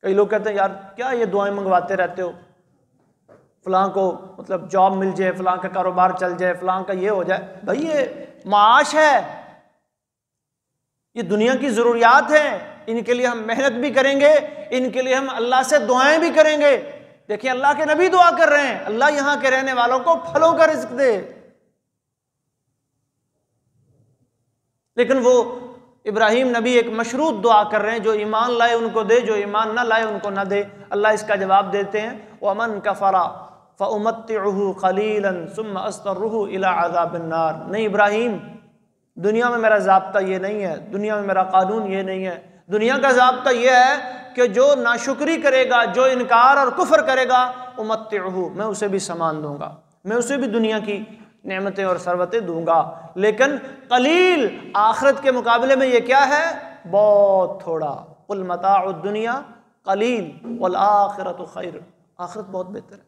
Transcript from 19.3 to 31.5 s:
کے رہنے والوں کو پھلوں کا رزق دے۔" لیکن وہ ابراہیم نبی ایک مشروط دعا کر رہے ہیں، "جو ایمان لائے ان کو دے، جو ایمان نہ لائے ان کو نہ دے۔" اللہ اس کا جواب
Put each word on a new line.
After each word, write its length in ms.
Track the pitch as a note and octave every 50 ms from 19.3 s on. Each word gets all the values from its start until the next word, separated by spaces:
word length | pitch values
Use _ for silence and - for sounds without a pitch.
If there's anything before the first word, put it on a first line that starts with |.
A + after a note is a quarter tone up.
| D4 C#4
کے 100 | C#4 C4
رہنے 220 | C4 C4 C4+ C4+
والوں 260 | C4 B3 A#3+ A#3+ B3+ B3+
کو 180 | B3+ - A3+ A3+ - -
پھلوں 260 | - - D#4+ E4 E4+ E4
کا 80 | D#4+
رزق 320 | D#4+ D#4 B3+ - - B3 A#3+
دے۔" 340 | C#4 B3+ A3 F#3+ - - - - - - _ _ _ _ _ _ _ _ _ _ _ _ _ _ _ _ _ _ _ _ _ _ _ _ _ _ _ _ _ _ _ _ _ _ _ _ _ _ _ _ _ _ _ _ _ _ _ _ _ _ _ _ _ _ _ _ _ _ _ _ _ _ _ _ _ _ _ _ _
لیکن 240 | A3+ A#3+ - C4+ C4+
وہ 380 | A#3 B3 B3+ B3 A3+ - - - - - - - _ _ _ _ _
ابراہیم 520 | G#3+ G3+ G#3+ A3+ G#3+ A3 B3 C4 B3+ A#3+
نبی 140 | A#3 A3 B3
ایک 160 | B3 A#3+ A3+
مشروط 580 | A#3 A3 A3+ A#3 A#3 - B3+ D4+ D#4+ A#3 G3+ F#3
دعا 200 | A#3 A3 G#3 G#3
کر 160 | F3+ G#3+ G#3+
رہے 120 | G3+ G#3+
ہیں، 60 | A3+ A3+
"جو 120 | F#3+ A3
ایمان 420 | A3 G#3+ G#3 G#3+ A3 A3 A#3 B3
لائے 220 | B3 A#3 A#3 A#3+ A#3
ان 140 | A#3 A3+ A3+
کو 100 | F#3+ A3+
دے، 180 | A3 F#3+ A3+ B3
جو 140 | A#3+ G#3 A3
ایمان 400 | G#3 G3+ G3+ G3+ G#3+ A3+ A3 A3
نہ 60 | A#3+
لائے 220 | B3 A3+ A3 A3+
ان 160 | A3+ A3 G#3 G3
کو 80 | G3+ G#3
نہ 100 | G3 G3
دے۔" 220 | G3 F#3+ G3+ G3+ G3+ G3+ - - - -
اللہ 180 | - G3+ G#3 G#3+
اس 160 | G#3+ G#3 G#3+ -
کا 60 | G#3
جواب 380 | G3 F#3+ F#3+